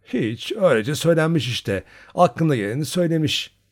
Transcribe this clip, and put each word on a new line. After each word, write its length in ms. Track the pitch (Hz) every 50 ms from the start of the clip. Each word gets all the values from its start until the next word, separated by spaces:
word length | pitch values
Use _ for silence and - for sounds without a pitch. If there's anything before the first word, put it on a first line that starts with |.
| _
"Hiç, 480 | - - 240 151 107 120 120 - - -
öylece 420 | 226 190 175 131 110 104 127 151
söylenmiş 540 | - - 165 170 160 156 160 165 156 - 123
işte. 360 | 117 - - - 98 95 - - - - - - -
Aklına 420 | 180 180 170 - - 165 156 143
geleni 280 | 117 98 101 113 139 156
söylemiş." 720 | - - 180 175 160 165 160 151 139 - - - - - _ _ _